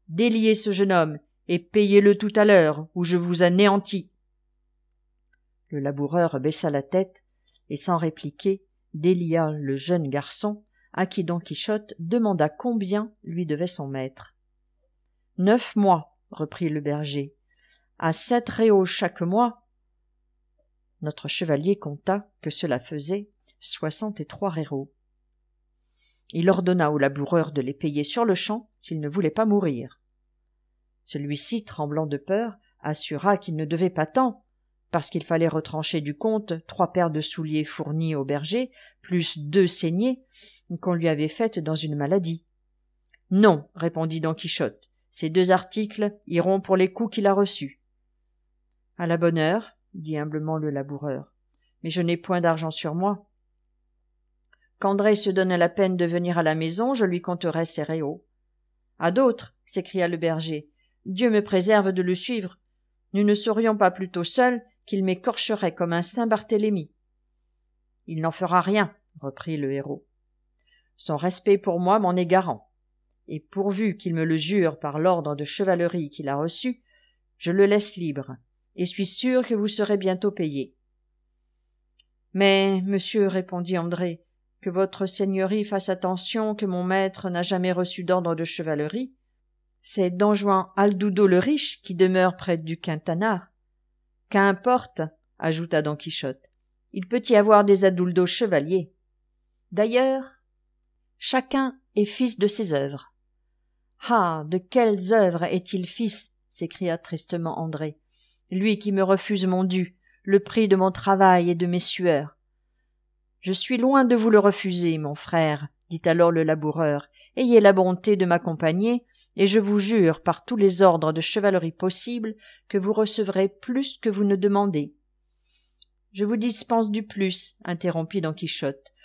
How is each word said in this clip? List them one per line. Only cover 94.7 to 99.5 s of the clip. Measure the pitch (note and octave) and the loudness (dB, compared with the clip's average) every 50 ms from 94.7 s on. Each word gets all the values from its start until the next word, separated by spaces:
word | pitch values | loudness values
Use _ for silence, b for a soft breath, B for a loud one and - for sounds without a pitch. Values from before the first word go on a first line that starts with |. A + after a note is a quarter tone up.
| B3 B3+ - - - - D#3 D#3 - _ _ _ _ - | 2 2 0 -4 -8 -8 -8 -8 -8 _ _ _ _ -6
ajouta | - E3 D#3+ D#3+ E3+ E3 E3 D3+ D3+ | -2 -2 -2 -2 -2 -2 0 0 0
Don | D3 D3+ | 0 -4
Quichotte, « | D3 - E3 D3+ - - C3+ C3 _ _ _ _ _ _ _ _ _ _ _ - | -6 -8 -10 -8 -8 -6 -8 -8 _ _ _ _ _ _ _ _ _ _ _ -12
il | G3+ F3+ | -10 -8
peut | - A#3 B3+ B3 - | -4 -4 -4 0 4
y | A#3 | 4
avoir | G#3 G3+ G#3+ G#3+ G#3 G3+ | 6 6 8 8 6 8
des | G3+ G3+ F#3 G3 | 6 6 6 6
Aduldos | F#3+ F#3 F3 F3+ F3+ E3+ F3+ F3+ | 4 4 2 0 0 2 2 2
chevaliers. » | F3+ - - A#3+ G#3 F3+ D3 C#3+ D#3 F#3 F#3 D#3 - _ _ _ _ _ _ _ _ _ _ _ _ | 2 2 0 0 2 2 0 0 0 -2 -2 -2 -4 _ _ _ _ _ _ _ _ _ _ _ _